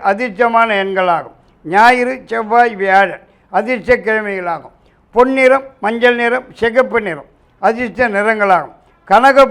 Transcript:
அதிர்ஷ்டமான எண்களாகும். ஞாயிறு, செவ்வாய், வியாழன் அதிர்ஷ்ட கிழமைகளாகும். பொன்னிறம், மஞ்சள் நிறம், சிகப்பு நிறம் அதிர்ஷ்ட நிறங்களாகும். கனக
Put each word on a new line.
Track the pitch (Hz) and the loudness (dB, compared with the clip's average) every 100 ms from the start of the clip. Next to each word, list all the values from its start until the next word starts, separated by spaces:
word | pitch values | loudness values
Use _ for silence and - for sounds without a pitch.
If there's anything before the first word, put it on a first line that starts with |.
| 196 | -2
அதிர்ஷ்டமான | 202 247 185 233 226 226 202 | -2 -4 -2 0 2 0 0
எண்களாகும். | 190 190 185 165 - - _ _ | -2 -2 -2 -2 -6 -20 _ _
ஞாயிறு, | 156 190 233 247 247 262 180 | -4 2 4 2 -2 -6 -8
செவ்வாய், | 226 220 233 240 202 | -8 0 2 2 0
வியாழன் | 196 190 190 139 _ _ _ 185 | 0 2 2 -4 _ _ _ -4
அதிர்ஷ்ட | 214 247 220 240 190 | -2 -4 0 -2 0
கிழமைகளாகும். | 220 208 190 175 160 - _ _ _ _ | -4 -4 -8 -8 -8 -12 _ _ _ _
பொன்னிறம், | 226 254 262 262 269 269 - | 0 2 2 2 2 -2 -8
மஞ்சள் | 202 233 247 240 | -6 0 0 0
நிறம், | 233 254 - - | -2 -4 -8 -6
சிகப்பு | 233 226 208 226 208 | -2 0 0 -2 -4
நிறம் | 151 - _ _ _ | -8 -14 _ _ _
அதிர்ஷ்ட | 190 226 247 175 247 202 | -2 -2 -6 -4 -2 0
நிறங்களாகும். | 208 214 202 175 135 - _ _ - | -2 0 2 0 -2 -14 _ _ 0
கனக | 202 262 269 254 | 4 4 4 4